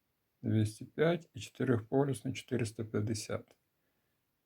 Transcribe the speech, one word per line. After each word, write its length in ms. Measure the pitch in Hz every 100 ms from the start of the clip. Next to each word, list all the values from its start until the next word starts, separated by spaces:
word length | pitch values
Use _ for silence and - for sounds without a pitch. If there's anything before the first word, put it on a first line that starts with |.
| _ _ _ _
двісті 440 | 110 110 107 - 131
п'ять 440 | - 160 170 -
і 60 | -
чотирьохполюсний — 920 | - - 135 113 - 135 143 131 135
чотириста 500 | - - 120 113 -
п'ятдесят. 720 | 110 110 107 107 - 104 - _ _ _ _ _ _ _ _ _